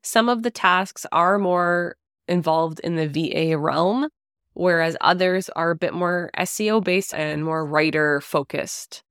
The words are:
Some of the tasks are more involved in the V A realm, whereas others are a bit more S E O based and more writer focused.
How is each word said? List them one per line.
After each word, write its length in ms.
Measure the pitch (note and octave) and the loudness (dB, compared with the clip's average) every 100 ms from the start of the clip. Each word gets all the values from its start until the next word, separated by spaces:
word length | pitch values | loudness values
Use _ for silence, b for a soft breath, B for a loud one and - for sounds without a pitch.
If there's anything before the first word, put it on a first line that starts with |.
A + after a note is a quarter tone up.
Some 260 | - A3+ A#3 | 0 0 2
of 140 | A#3+ | 0
the 80 | A#3 | -2
tasks 560 | - F#3 F#3 F#3+ - - | 0 2 2 0 -10 -4
are 260 | D#3+ F3 G3+ | 2 4 2
more 580 | F#3+ F3+ F3 F3 F3 - _ _ - | 2 2 2 0 -2 -10 _ _ -2
involved 500 | F3 D#3+ D#3+ E3 D#3 | 0 2 2 0 -4
in 160 | E3 E3 | -4 -2
the 120 | D#3 | -2
V 260 | D3 E3 | -2 -2
A 220 | - D#3+ D#3 | 0 0 0
realm, 540 | D#3 D3 F3+ A#3+ D4+ _ _ _ _ - | 0 2 2 2 -2 _ _ _ _ -2
whereas 380 | F3 E3+ E3 - | 2 2 2 2
others 480 | - F3+ F#3 F#3 F#3+ | 2 4 2 0 -4
are 200 | - E3 | -4 -2
a 60 | E3 | 0
bit 160 | F3 | -2
more 380 | F3 F3 F3 F3 | -2 -2 -2 -4
S 260 | - F3+ - | -4 -4 -2
E 80 | G#3+ | 2
O 100 | A3 | 2
based 320 | F#3 F#3 F#3+ | 2 0 -2
and 320 | - D3+ D3+ | -6 -4 -4
more 220 | D#3+ D#3+ D3+ | -4 -4 0
writer 560 | D3+ D#3 D#3 D3+ C#3+ | 2 2 2 2 0
focused. 800 | - D3+ C#3 C#3+ - - - - _ | 0 -4 -2 -6 -6 -10 -14 -20 _